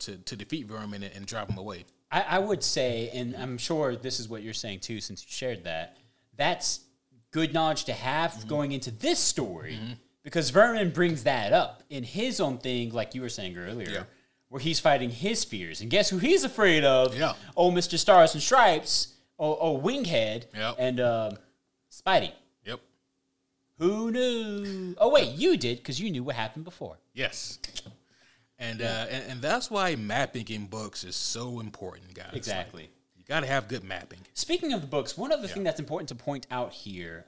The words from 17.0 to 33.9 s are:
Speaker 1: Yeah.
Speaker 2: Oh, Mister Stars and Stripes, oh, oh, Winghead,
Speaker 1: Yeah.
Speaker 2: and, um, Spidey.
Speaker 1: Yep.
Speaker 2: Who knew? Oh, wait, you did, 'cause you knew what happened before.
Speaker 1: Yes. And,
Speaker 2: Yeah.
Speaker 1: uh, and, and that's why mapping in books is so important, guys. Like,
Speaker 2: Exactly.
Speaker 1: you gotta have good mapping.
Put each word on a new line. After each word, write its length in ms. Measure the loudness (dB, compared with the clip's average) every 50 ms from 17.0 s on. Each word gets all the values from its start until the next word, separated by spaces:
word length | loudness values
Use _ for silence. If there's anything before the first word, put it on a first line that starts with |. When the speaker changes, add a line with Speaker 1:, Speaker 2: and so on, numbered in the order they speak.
| 6 4 4
Speaker 1:
Yeah. 160 | 2 0 0 0 -2 -10 -4 2
Speaker 2:
Oh, 140 | 4 4 4
Mister 260 | 4 4 2 0 0
Stars 380 | 2 6 8 10 12 10 10 8
and 80 | 4 2
Stripes, 720 | 4 6 8 8 8 6 4 2 2 2 2 0 -2 -6 _ _ _ _ -2
oh, 180 | 0 0 0 2
oh, 200 | 2 2 2 2
Winghead, 640 | 0 0 0 -2 -2 0 2 2 2 2 0 -4 -8 -10 -8
Speaker 1:
Yeah. 200 | -4 -4 -2 -2 0
Speaker 2:
and, 220 | 0 0 2 2
um, 380 | 2 2 2 2 0 -2 -4 -8 -14 _ _ _ _ _ _ _ _ _ -18
Spidey. 400 | -6 0 2 4 4 2 0 -6 -12 _ _ _ _ _
Speaker 1:
Yep. 160 | -12 -12 -12 _ _ _ _ _ _ _ _ _ _ _ _ _ _ _ _ _ _ _ 0
Speaker 2:
Who 320 | 2 2 2 2 0 -2
knew? 840 | 0 0 2 0 0 -2 -4 -4 -6 -6 -6 -6 -6 -6 -6 -6 0 4
Oh, 120 | 6 8
wait, 200 | 8 8 6 4 2
you 200 | 2 4 4 4
did, 260 | 4 2 0 -2 -4 -6
'cause 160 | -8 -6 -4
you 100 | -4 -4
knew 140 | -2 -2 -4
what 100 | -4 -4
happened 300 | -4 -4 -6 -6 -10 -14
before. 340 | -14 -14 -14 -14 -14 -14 -16 _ _ _
Speaker 1:
Yes. 480 | -4 -4 -4 -4 -6 -10 -12 -12 -12 -14 -14 -12 -12 -14 -14 -16 _ _ _ _ _ _ _ _ _ _ _ _ -12
And, 220 | -10 -8 -6 -4
Speaker 2:
Yeah. 60 | -4 -2 -2 -2 -4
Speaker 1:
uh, 40 | -4
and, 200 | -6 -8 -8 -8 -8
and 100 | -6 -2
that's 280 | 0 0 0 -2 -2
why 240 | -2 0 0 0 0
mapping 540 | -2 -2 -2 0 0 0 -2 -2 -6 -8 -8
in 180 | -8 -8 -8
books 380 | -8 -8 -8 -8 -8 -10 -12 -10
is 100 | -8 -6
so 460 | -6 -4 -4 -6 -6 -8 -8 -8 -8
important, 520 | -10 -10 -12 -12 -12 -12 -14 -14 -18 -20 -18
guys. 120 | -16 -14 -12
Like, 80 | -12
Speaker 2:
Exactly. 540 | -10 -6 -6 -4 -4 -6 -8 -10 -18 -18 -20 _ _ _ _ _
Speaker 1:
you 60 | _ _ -6
gotta 180 | -4 -2 -2
have 220 | 0 -2 -2 -2 -4
good 160 | -6 -10 -8
mapping. 340 | -8